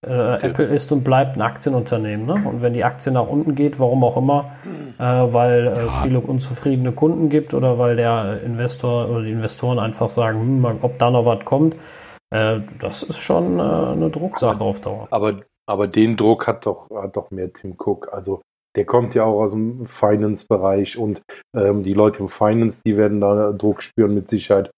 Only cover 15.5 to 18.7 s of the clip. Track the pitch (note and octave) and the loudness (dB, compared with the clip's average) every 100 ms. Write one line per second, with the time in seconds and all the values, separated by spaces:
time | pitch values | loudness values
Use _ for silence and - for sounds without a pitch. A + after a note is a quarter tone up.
15.5 | _ - G2+ G2+ A2+ A2 A2 G#2+ A2+ - | _ -6 -2 0 2 2 4 4 4 0
16.5 | A2+ - F#2+ - A2 F#2+ G2+ - F#2+ F2+ | -2 -4 -6 -8 -10 -8 -8 -10 -10 -10
17.5 | - G2 F2+ - G2 - - F#2 F#2+ _ | -10 -16 -8 -4 -4 -6 -10 -6 -8 _
18.5 | _ _ | _ _